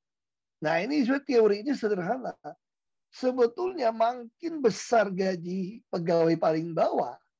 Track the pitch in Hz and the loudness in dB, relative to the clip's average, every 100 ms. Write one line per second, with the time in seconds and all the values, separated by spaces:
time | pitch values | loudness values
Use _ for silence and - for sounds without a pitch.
0 | _ _ _ _ _ - 151 165 220 302 | _ _ _ _ _ -6 -2 0 0 0
1 | 233 277 - 240 214 202 269 254 214 196 | 2 0 2 4 4 4 -2 -2 -2 -2
2 | 170 262 196 - 147 - _ _ _ _ | -2 -4 -6 -12 -16 -18 _ _ _ _
3 | _ - 254 254 233 294 359 370 233 226 | _ -6 -2 2 0 0 -6 -2 -2 2
4 | 226 247 233 _ 330 320 240 190 - 233 | 0 -2 -10 _ -10 0 0 0 0 2
5 | 196 185 190 185 170 185 185 233 _ 185 | 2 0 -2 -2 -6 -6 -6 -10 _ -6
6 | 170 170 165 165 165 156 170 165 277 277 | 0 4 4 2 2 0 -2 0 0 0
7 | 131 123 _ _ | -4 -8 _ _